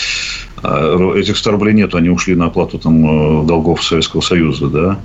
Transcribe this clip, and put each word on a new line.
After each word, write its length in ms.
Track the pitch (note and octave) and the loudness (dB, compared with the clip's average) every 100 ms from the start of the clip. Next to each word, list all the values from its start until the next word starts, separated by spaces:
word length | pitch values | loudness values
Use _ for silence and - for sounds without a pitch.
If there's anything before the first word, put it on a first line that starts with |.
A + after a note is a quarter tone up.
| - - - - - - | -6 -6 -8 -10 -12 -8
а 360 | - - D#2 F2+ | -4 -2 0 2
ро-, 180 | F#2 G2+ | 2 0
этих 220 | F#2+ G2 | -2 -2
ста 140 | A2+ | 0
рублей 220 | G#2 G#2 | 0 2
нету, 240 | G#2+ F#2 F2 | 2 2 2
они 120 | E2+ | 2
ушли 260 | F2 F#2+ F2 | 0 0 0
на 100 | E2+ | 0
оплату 320 | F#2 E2 - | 0 -4 -2
там, 680 | D#2+ D#2+ D#2 D#2 D2+ D#2 | 2 2 4 2 2 2
э, 40 | D#2 | 2
долгов 360 | E2 E2 D#2+ | 2 2 0
Советского 380 | - D#2+ - D#2+ | 0 -2 -2 -4
Союза, 460 | - F2 D#2+ C#2 D2 | 0 0 0 0 -2
да, 320 | C#2 F2+ G2+ | 0 -2 -4